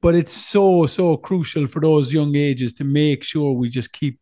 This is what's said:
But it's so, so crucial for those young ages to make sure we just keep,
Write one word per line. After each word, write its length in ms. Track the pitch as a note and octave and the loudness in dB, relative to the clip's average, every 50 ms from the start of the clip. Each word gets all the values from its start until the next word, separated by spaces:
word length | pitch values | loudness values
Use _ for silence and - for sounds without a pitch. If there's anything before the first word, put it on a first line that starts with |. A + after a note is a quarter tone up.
But 140 | - E3+ E3+ | 2 4 4
it's 180 | F3 D#3+ - - | 4 2 0 -4
so, 520 | - - - - G#3 G3 F#3+ F#3 F3 E3 | -4 -4 0 0 2 4 4 4 4 2
so 300 | C#3 - - F#3+ F3 D#3+ | 2 0 0 0 0 0
crucial 500 | - - - G3 F#3 D#3+ - - D#3+ D3 | -2 -2 -4 -4 -4 -4 -4 -4 -4 -4
for 140 | C3 - D#3+ | -4 -2 0
those 340 | D3+ D#3+ D#3 D3+ C#3+ B2 C#3 | 2 4 4 4 2 2 0
young 220 | D#3 D3+ D3 C#3+ | 0 0 0 0
ages 380 | C#3+ D3 C#3+ C3+ B2+ B2+ A#2+ A#2 | 0 0 0 0 -2 -4 -6 -6
to 100 | - C#3 | -6 -6
make 400 | C#3 C#3 C#3+ D3+ D3+ C#3+ C#3 - | -2 0 2 2 2 0 -2 -4
sure 300 | - - D#3 D3 C#3+ C3+ | -6 -4 -2 -2 -2 -2
we 160 | B2 B2 A#2+ | -2 -4 -4
just 240 | B2 C3 A2+ - - | -4 -6 -8 -8 -8
keep, 260 | - - C#3+ B2 _ | -6 -6 -6 -6 _